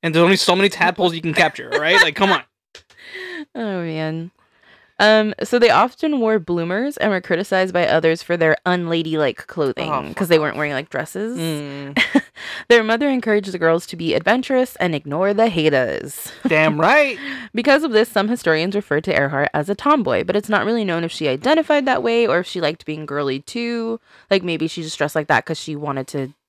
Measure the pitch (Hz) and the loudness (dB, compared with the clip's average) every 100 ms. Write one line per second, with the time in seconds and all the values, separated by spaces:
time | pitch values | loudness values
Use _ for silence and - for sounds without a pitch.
0 | 170 160 170 190 - 180 196 - 175 175 | 0 4 4 4 4 2 2 2 0 2
1 | 180 165 165 151 165 - 127 156 151 190 | 0 0 -4 2 2 0 -6 -2 2 4
2 | - 147 202 214 - _ _ - _ _ | 4 4 2 2 -2 _ _ -20 _ _
3 | - 381 370 349 302 - 226 190 170 160 | -20 -16 -14 -12 -12 -8 -6 -6 -6 -6
4 | 156 160 165 _ _ _ _ _ _ _ | -6 -6 -10 _ _ _ _ _ _ _
5 | 208 220 214 - 202 247 233 147 233 - | 4 6 4 -2 -2 4 6 6 2 0
6 | 320 294 226 220 160 175 170 190 262 294 | -2 0 2 0 0 -2 -2 -2 -4 -2
7 | 214 190 - 170 202 190 190 180 170 160 | -2 -2 -2 -2 0 0 0 0 2 2
8 | 165 165 - 170 160 156 - 180 170 165 | 2 0 -2 0 2 2 0 -2 0 -2
9 | 160 156 147 113 - - 143 123 139 143 | -2 0 0 -2 -10 -2 -2 -2 -4 -4
10 | 143 - 180 165 151 - 147 139 151 131 | -6 -6 2 2 2 -2 -4 -4 -6 -8
11 | 151 - 214 247 165 151 147 139 139 143 | -8 -6 -8 -6 -4 -6 -8 -12 -8 -4
12 | - 277 - - - - - 240 220 226 | 0 0 0 -14 -14 -14 4 4 4 2
13 | 285 262 226 214 196 180 165 165 - 175 | 2 0 2 0 0 0 2 2 -2 -6
14 | 165 147 165 240 247 262 254 - 175 156 | -2 0 2 0 2 0 0 -2 -2 -2
15 | 143 147 190 208 226 170 156 139 123 69 | -6 -2 0 2 2 2 2 2 0 -2
16 | - - - - - 156 156 151 165 285 | -8 -12 -14 -6 0 2 2 4 4 4
17 | 285 208 277 269 233 - 247 277 311 214 | 2 -2 -10 -12 -8 -4 2 4 4 2
18 | 226 - 202 247 - 156 170 202 - 147 | 2 0 0 -2 0 0 0 -2 -2 -2
19 | 160 180 143 143 147 151 151 202 285 302 | 0 0 0 0 -2 -2 -4 -2 2 2
20 | 175 110 175 196 208 208 202 233 202 170 | 2 -2 0 -2 0 -2 0 -2 -2 -2
21 | 165 - 151 131 247 311 311 294 269 254 | -4 -4 -4 -2 0 0 2 0 2 -2
22 | 233 233 233 165 180 185 160 165 - 156 | 0 0 2 0 -2 -4 -4 -4 -10 -10
23 | 151 143 143 135 - 240 240 233 226 226 | -8 -4 -4 -4 -6 -8 -6 -4 -6 -8
24 | _ _ _ 196 180 160 165 - 160 - | _ _ _ -2 0 -4 -4 -6 -12 -4
25 | 151 156 147 135 - 160 - 147 147 135 | -4 -2 0 0 0 -8 -8 -10 -6 -6
26 | 131 147 135 143 | -6 -8 -8 -12